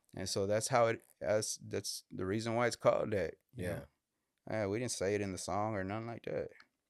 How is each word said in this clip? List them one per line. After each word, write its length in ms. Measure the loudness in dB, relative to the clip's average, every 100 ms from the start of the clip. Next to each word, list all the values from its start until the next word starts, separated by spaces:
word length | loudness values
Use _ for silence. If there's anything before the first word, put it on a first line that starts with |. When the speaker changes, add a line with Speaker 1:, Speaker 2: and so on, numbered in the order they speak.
| _ -10
Speaker 1:
And 140 | -4
so 160 | 0 2
that's 200 | 2 4
how 200 | 4 4
it, 160 | 2 -8 _
that's, 380 | 2 2 2 -6
that's 460 | -6 -6 -6 -10 -10
the 140 | -4 -2
reason 300 | -2 0 0
why 120 | 0
it's 80 | 4
called 360 | 4 4 2
that, 240 | 0 -2 -4 _ -8
you 100 | -6
Speaker 2:
Yeah. 100 | -6
Speaker 1:
know? 120 | -10 _ _ _ _ _ -6
Yeah, 160 | -2 -2
we 120 | -2
didn't 120 | -4
say 240 | 0 2 2
it 60 |
in 100 | 0
the 60 | -4
song 380 | -2 -2 0 -2
or 80 |
nothing 240 | -2 -4 -6
like 160 | -8
that. 260 | -4 -4 -4 -10 -20 _